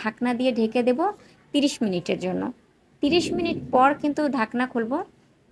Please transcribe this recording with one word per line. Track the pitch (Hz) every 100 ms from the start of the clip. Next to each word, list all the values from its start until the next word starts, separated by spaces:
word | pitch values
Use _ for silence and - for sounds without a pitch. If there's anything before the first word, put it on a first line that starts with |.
ঢাকনা | 220 214 247
দিয়ে | 240 254
ঢেকে | 233 220 247
দেব | 240 254 370 403 - _ _
তিরিশ | 285 269 -
মিনিটের | 214 180 - 180
জন্য। | 175 180 196 - _ _ _ _
তিরিশ | 285 339 -
মিনিট | 349 339 330 -
পর | 254 269 285
কিন্তু | 294 285 294 262
ঢাকনা | 220 240 254
খুলব, | 247 226 285 403 _ _ _ _